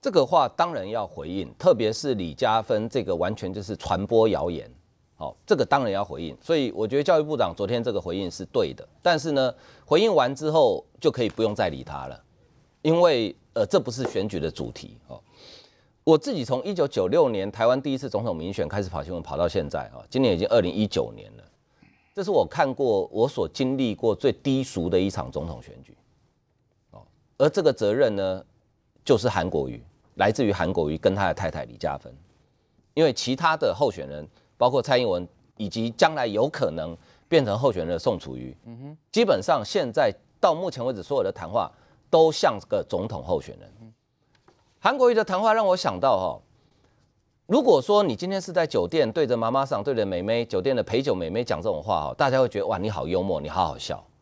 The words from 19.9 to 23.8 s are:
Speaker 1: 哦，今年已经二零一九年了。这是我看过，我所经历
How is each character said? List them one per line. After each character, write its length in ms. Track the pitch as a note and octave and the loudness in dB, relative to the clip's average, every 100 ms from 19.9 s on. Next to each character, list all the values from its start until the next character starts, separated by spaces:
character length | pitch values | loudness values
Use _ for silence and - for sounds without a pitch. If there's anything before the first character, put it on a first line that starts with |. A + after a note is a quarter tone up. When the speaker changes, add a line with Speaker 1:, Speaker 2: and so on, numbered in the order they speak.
Speaker 1:
哦， 140 | B1 - | -14 -8
今 140 | B2+ | 0
年 140 | B2+ F2 | 2 2
已 20 | |
经 100 | G2 | 2
二 120 | A#2 | 2
零 100 | F2+ | 2
一 140 | E2+ G#2+ | 0 -2
九 260 | - A#1 G#1+ | -2 -4 -6
年 200 | G1+ G#1+ | -20 -20
了。 80 | - _ _ _ _ _ _ | -20 _ _ _ _ _ _
这 100 | - | -8
是 60 | F#3+ | 0
我 160 | F3 F2 | 2 2
看 260 | D3+ D3 | 2 0
过， 380 | C3 C3+ G2+ F2+ | 2 2 2 0
我 160 | G2+ A#2 | 0 0
所 220 | - E2+ | 0 -6
经 260 | - B2+ | -2 -2
历 200 | C3+ | 0